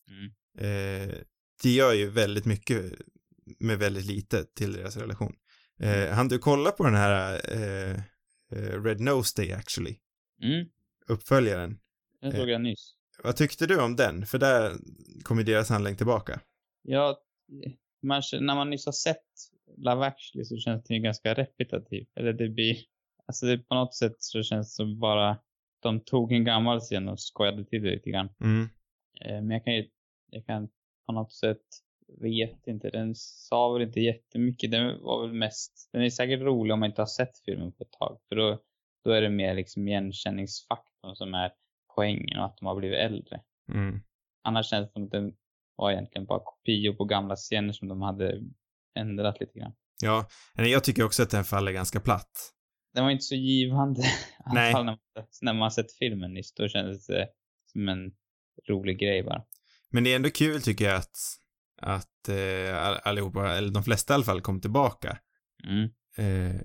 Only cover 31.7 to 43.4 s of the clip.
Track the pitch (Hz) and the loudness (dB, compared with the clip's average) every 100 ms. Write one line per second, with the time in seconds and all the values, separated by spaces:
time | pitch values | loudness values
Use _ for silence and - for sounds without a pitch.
31.7 | - _ _ _ - 113 113 113 - - | -20 _ _ _ -8 -2 0 -2 -4 -10
32.7 | 107 104 113 110 113 - - - 120 120 | -8 -6 -4 -4 -6 -12 -20 -2 2 2
33.7 | 120 117 117 117 113 _ 117 123 123 110 | 2 0 0 0 0 _ -2 0 0 -2
34.7 | 117 123 - - 117 117 113 110 - - | 0 0 -2 -2 -2 -2 -2 -4 -4 -12
35.7 | - - 120 120 120 127 131 135 123 110 | -16 -8 0 0 0 0 0 2 2 2
36.7 | 107 107 104 107 - 127 - - 95 87 | 2 2 0 -2 -2 -4 -4 -8 -6 -6
37.7 | - - _ - 113 _ 107 107 107 - | -10 -16 _ -6 -6 _ 0 2 0 -6
38.7 | _ _ _ 117 110 107 101 95 95 92 | _ _ _ 2 4 4 2 0 -2 -4
39.7 | - 101 101 98 95 104 98 98 - - | -6 -2 -2 -2 -6 -6 -6 -6 -10 -6
40.7 | - _ _ 95 95 95 92 90 - _ | -8 _ _ -18 -12 -8 -4 -4 -6 _
41.7 | _ _ - 104 101 - - 101 - 98 | _ _ -2 0 0 -4 -6 -6 -6 -6
42.7 | 95 95 73 110 104 - - | -4 -2 0 0 -2 -8 -14